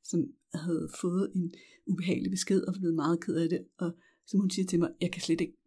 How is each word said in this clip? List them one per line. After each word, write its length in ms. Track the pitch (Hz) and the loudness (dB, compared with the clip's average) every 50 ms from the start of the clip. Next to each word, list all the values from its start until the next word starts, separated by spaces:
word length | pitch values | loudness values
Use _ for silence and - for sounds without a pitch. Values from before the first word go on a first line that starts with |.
| _ | _
som 220 | - - 170 151 - - _ _ _ - | -2 0 0 0 0 -6 _ _ _ -12
havde 360 | 156 151 175 170 160 165 - - - | -6 -4 -2 -2 -2 -2 -6 -8 -4
fået 300 | - 180 175 190 196 - - | -4 0 2 2 0 0 0
en 180 | 185 175 170 - - - - - _ _ | -2 -2 -2 -6 -10 -20 -20 -20 _ _
ubehagelig 460 | - 185 - 175 180 - - - 185 | -2 -2 0 2 0 0 0 0 -2
besked 300 | 190 185 - - 196 190 | -2 -2 0 2 2 2
og 120 | - - 185 | 2 0 -4
blevet 220 | 196 185 170 165 | -2 0 0 0
meget 280 | 160 147 160 170 170 - | 2 2 2 2 0 0
ked 100 | - - | -2 0
af 140 | 160 170 160 | 2 2 2
det. 160 | 175 180 - - _ | 0 -2 -4 -8 _
Og 180 | - 185 170 175 _ _ _ _ _ _ | -4 -4 -4 -4 _ _ _ _ _ _
som 120 | - - 196 | 0 2 2
hun 100 | 202 185 | 2 2
siger 160 | - - 190 | 2 0 0
til 140 | 185 - 175 | 2 2 2
mig, 100 | 175 170 - _ | 2 2 0 _
"Jeg 100 | 180 175 | -4 -4
kan 100 | - - | -2 -4
slet 200 | - - 165 175 | 0 0 0 0
ikke 160 | 180 - - _ _ | 0 -4 -6 _ _